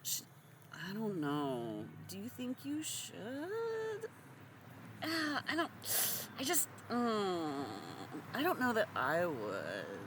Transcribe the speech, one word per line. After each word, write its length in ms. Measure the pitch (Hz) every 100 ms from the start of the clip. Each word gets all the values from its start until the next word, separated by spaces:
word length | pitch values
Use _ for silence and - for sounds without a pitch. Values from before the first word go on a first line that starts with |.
Sh-, 200 | - - - - - - -
I 200 | - 165
don't 260 | 208 220 190
know. 640 | 147 147 143 127 117 107 107 - -
Do 100 | 185
you 100 | 214
think 300 | - 247 254
you 180 | 269 302
should? 1300 | 302 - - - 196 269 330 440 453 453 440 415 440 - - - - - - - - -
Ah, 400 | 302 330 311 285 -
I 60 | 302
don't, 140 | 302 - - - - - - -
I 60 |
just, 240 | 269 349 - - -
mm, 760 | 240 240 214 202 175 160 139 131 98 82 95 98 156 -
I 80 | 226
don't 180 | 311 339
know 120 | 254
that 160 | 226 - -
I 300 | 127 160 175
would. 800 | 139 104 95 78 98 82 98